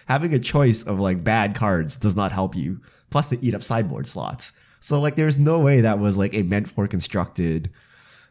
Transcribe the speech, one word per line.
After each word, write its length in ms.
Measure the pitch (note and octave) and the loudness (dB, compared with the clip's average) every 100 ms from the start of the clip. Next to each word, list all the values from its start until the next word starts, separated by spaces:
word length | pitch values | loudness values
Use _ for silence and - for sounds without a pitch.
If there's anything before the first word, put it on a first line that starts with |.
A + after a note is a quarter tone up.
| - | -4
having 260 | C3 E3+ | -2 0
a 40 | C#3 | -2
choice 420 | - D3 C3+ A2+ | 0 2 4 2
of, 160 | - G2 | 0 -2
like, 240 | G2 F#2 | 0 0
bad 320 | E2 A2 G#2 | 0 0 0
cards 400 | G2 G#2+ F2+ D#2 | 0 0 0 -2
does 220 | - G#2+ F#2 | -2 0 0
not 160 | G2 | 0
help 240 | F#2+ F#2+ F#2 | -2 -2 -2
you. 240 | D2+ F#2 - _ - | -6 -8 -12 _ -4
Plus 200 | C#3+ D3+ | -2 -2
they 80 | B2 | -2
eat 140 | B2+ | -2
up 80 | G2+ | -2
sideboard 460 | - A#2 F#2+ - - | -2 -2 -2 -4 -8
slots. 440 | - G#1+ B2 - - _ _ | -6 -8 -6 -8 -10 _ _
So, 200 | - D3 | -2 0
like, 140 | D3 | 0
there's 240 | D3 D#3 C#3 | 2 2 4
no 220 | D3 E3 | 4 4
way 200 | C#3 C3+ | 6 6
that 180 | A2+ G2+ | 4 2
was, 180 | G#2 F#2+ | 2 2
like, 160 | G2 | 0
a 80 | G#2 | 0
meant 240 | F2 G2+ G#2+ | 0 0 -2
for 220 | - G2+ | -4 -2
constructed, 840 | F#2 - - A#2+ - E2 D#2+ F2+ - _ _ - - - | -2 -2 -2 -4 -2 -2 -2 -4 -12 _ _ -20 -20 -20